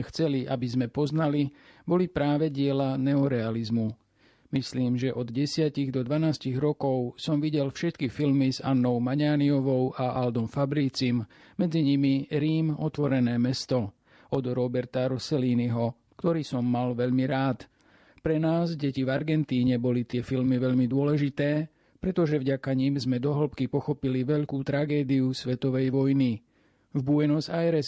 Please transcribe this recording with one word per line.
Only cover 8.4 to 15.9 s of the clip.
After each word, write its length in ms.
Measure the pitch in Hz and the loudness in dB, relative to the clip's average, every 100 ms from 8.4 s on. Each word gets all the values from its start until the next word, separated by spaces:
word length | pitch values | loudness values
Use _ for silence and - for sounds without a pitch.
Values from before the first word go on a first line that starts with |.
| 131 | 2
s 80 | 127 | 0
Annou 400 | - 135 123 120 | 0 2 2 0
Maňániovou 960 | 123 143 151 147 143 143 135 131 127 - | 0 0 0 2 2 2 2 2 0 -2
a 240 | 127 131 | -4 0
Aldom 240 | 123 117 117 | -2 0 -2
Fabrícim, 800 | - 139 147 135 - 127 120 110 - - - | -2 -2 0 -2 0 0 0 -2 -12 -18 -2
medzi 240 | 180 160 | 0 2
nimi 480 | 143 139 139 135 143 | 2 4 4 2 0
Rím, 480 | 151 156 160 160 147 | -2 0 0 0 0
otvorené 640 | 151 - 143 131 120 120 | -4 -2 0 2 2 2
mesto, 560 | 123 131 - 127 101 - _ - - | 0 0 -2 -2 -2 -8 _ -20 -4
od 160 | 139 127 | -4 -2
Roberta 560 | 123 127 123 120 131 127 | -2 0 -2 -4 -2 -2
Rosselliniho, 880 | 127 - 151 127 120 120 117 117 | -2 -2 0 2 2 0 0 -2